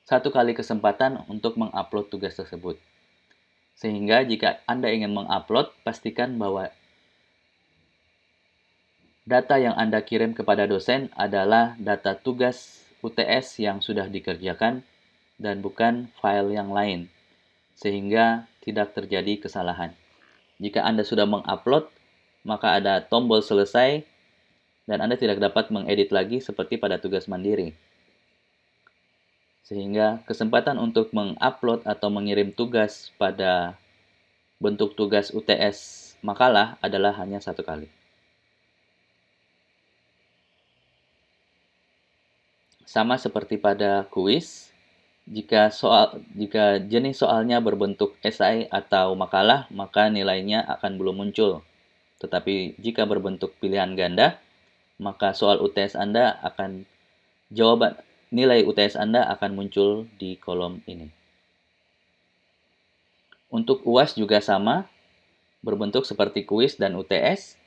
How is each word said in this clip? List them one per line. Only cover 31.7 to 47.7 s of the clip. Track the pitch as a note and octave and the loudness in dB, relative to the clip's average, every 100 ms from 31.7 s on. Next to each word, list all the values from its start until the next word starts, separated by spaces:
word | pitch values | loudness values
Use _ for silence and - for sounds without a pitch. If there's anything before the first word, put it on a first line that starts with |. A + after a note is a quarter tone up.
| A#2 G#2+ | -2 -2
atau | G#2 G#2 | -4 -2
mengirim | G#2 G2+ G#2 G2+ | -2 -2 0 -2
tugas | - A#2+ A#2 G#2+ - - - | -4 -2 0 0 -4 -16 -4
pada | F#2+ F#2+ F#2+ F2+ F2 F#2 _ _ _ _ _ _ _ - | -4 0 0 0 -2 -8 _ _ _ _ _ _ _ -4
bentuk | G#2 G2+ G#2+ | -2 0 -2
tugas | - G2+ G#2 G2+ | -2 0 0 0
U | - | -4
T | - | 0
S | G2 G#2 - - - - - | 2 0 -2 -14 -20 -20 -12
makalah | G#2 G2+ B2+ G#2 A2+ - | -6 2 4 4 2 -2
adalah | G2+ G2 G2+ G2+ | -4 0 0 0
hanya | F#2 G2+ | -6 -8
satu | F#2+ E2+ - | -8 -10 -8
kali. | D2+ D2+ _ _ _ _ _ _ _ _ _ _ _ _ _ _ _ _ _ _ _ _ _ _ _ _ _ _ _ _ _ _ _ _ _ _ _ _ _ _ _ _ _ _ _ _ _ _ _ _ _ - | -10 -12 _ _ _ _ _ _ _ _ _ _ _ _ _ _ _ _ _ _ _ _ _ _ _ _ _ _ _ _ _ _ _ _ _ _ _ _ _ _ _ _ _ _ _ _ _ _ _ _ _ -6
Sama | A2+ A2+ C3 | -2 0 -2
seperti | A#2+ G#2+ G2+ G#2 | -4 -6 -6 -2
pada | G#2 G2+ G2+ G2 G2 | 0 0 0 -2 -4
kuis, | F#2+ F#2+ D3 - - - _ _ _ _ _ | -2 0 0 -2 -18 -20 _ _ _ _ _
jika | - G#2 - A2 G#2+ | -14 -10 0 4 4
soal, | - G#2 G#2+ G#2+ - - - | 4 4 6 4 0 -14 -10
jika | G#2 A2 G#2 G2+ | -4 2 2 2
jenis | G2 A#2 C3+ C3+ | 0 -2 -2 0
soalnya | C3 A2+ A#2 A#2+ | 0 2 0 0
berbentuk | A2+ | 0